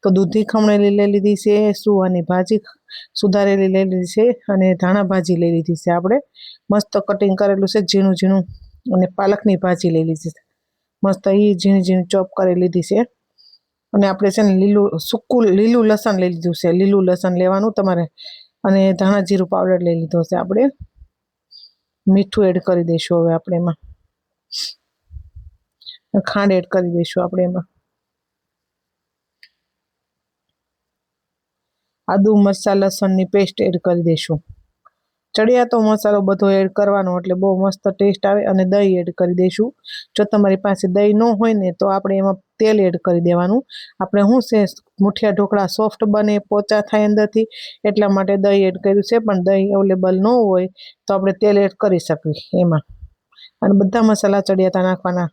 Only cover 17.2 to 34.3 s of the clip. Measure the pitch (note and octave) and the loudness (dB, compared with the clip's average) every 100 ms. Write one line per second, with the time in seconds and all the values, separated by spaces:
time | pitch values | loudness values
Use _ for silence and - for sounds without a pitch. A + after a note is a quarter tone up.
17.2 | F#3 F3+ F#3 G3 G#3+ G#3+ G3 F3 E3 _ | -2 0 0 0 -2 -2 -2 -2 -4 _
18.2 | - - _ _ G3+ G3 F#3+ F#3 F#3+ G3+ | -20 -20 _ _ 0 2 2 2 0 0
19.2 | F3+ G3 F#3 F#3+ F3+ F#3 F3 E3 E3 E3+ | 0 -2 0 -2 0 0 0 -2 -2 -2
20.2 | E3 F3+ F3+ F#3+ C4+ - - _ - _ | -2 -4 -2 0 0 -2 -20 _ -20 _
21.2 | _ _ _ - - _ _ _ - F#3+ | _ _ _ -20 -20 _ _ _ 0 0
22.2 | G3 A3 G3 F#3 F3+ F3+ E3+ E3 - E3+ | 0 0 0 0 -2 -2 0 -2 -2 0
23.2 | E3 E3 - F3 F3 D#3+ - - _ _ | 0 -2 -2 -4 -2 -6 -12 -20 _ _
24.2 | _ _ _ - - - _ _ _ - | _ _ _ -14 -14 -16 _ _ _ -20
25.2 | - - - _ _ _ - - _ G3+ | -20 -20 -20 _ _ _ -20 -20 _ -6
26.2 | F#3+ G#3 G3+ F#3+ F3+ F#3+ F3+ E3+ E3+ - | -4 -2 0 0 -2 -4 -2 -4 -4 -4
27.2 | F3 F3+ F3+ F3+ F3 _ _ _ _ _ | -4 -2 -4 -4 -10 _ _ _ _ _
28.2 | _ _ _ _ _ _ _ _ _ _ | _ _ _ _ _ _ _ _ _ _
29.2 | _ _ _ _ _ _ _ _ _ _ | _ _ _ _ _ _ _ _ _ _
30.2 | _ _ _ _ _ _ _ _ _ _ | _ _ _ _ _ _ _ _ _ _
31.2 | _ _ _ _ _ _ _ _ - G3+ | _ _ _ _ _ _ _ _ -4 2
32.2 | G3+ G#3 G3+ G3 - G3 G3 F#3+ G3 F#3+ | 4 4 4 2 0 0 0 0 -2 0
33.2 | F#3 G3+ F#3+ - G3+ F3+ F#3 F3 E3+ D#3+ | 0 0 -2 -2 -2 -2 -2 0 0 -2
34.2 | - | -2